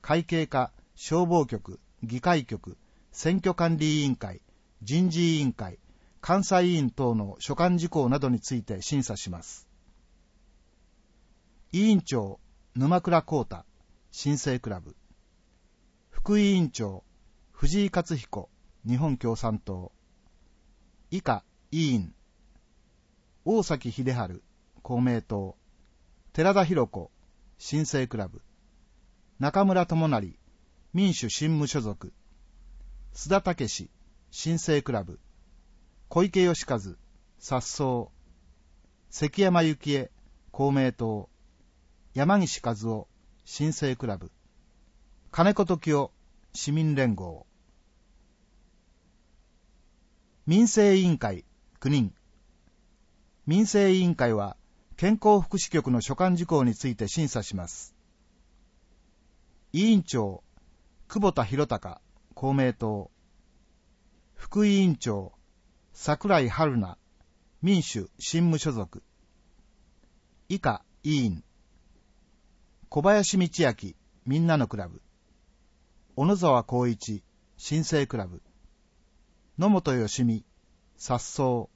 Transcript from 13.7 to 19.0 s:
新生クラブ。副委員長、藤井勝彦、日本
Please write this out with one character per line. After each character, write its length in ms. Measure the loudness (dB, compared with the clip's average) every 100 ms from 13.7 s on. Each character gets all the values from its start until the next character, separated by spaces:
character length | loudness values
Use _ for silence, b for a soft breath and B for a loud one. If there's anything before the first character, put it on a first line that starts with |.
| _ _ _ _
新 260 | -6 -2 -2
生 220 | -2 -4
ク 100 | -4
ラ 100 | -10
ブ。 160 | -12 -20 _ _ _ _ _ _ _ _ _ _ _
副 300 | -2 2 4
委 120 | 4
員 180 | 4 2
長、 320 | -2 -8 -8 _ _ _ _ _
藤 340 | 0 2 4 2
井 20 |
勝 220 | 0 -2 -6
彦、 320 | -6 -12 -12 _ _ _ -4
日 120 |
本 200 | -2